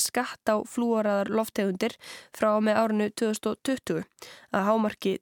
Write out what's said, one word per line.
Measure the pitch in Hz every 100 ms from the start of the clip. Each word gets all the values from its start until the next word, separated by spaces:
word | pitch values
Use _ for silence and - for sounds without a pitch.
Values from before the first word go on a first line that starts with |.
skatt | - 240 254 - -
á | 214 -
flúoraðar | - 240 220 214 202 196
lofttegundir | 220 220 - 196 185 233 - - - - -
frá | 220 214
og | 214
með | 214
árinu | 226 214 208 -
tvö | 220
þúsund | 220 214
og | -
tuttugu, | - 262 - 165 - _ - - -
að | 202 202
hámarki | 226 214 - 196 190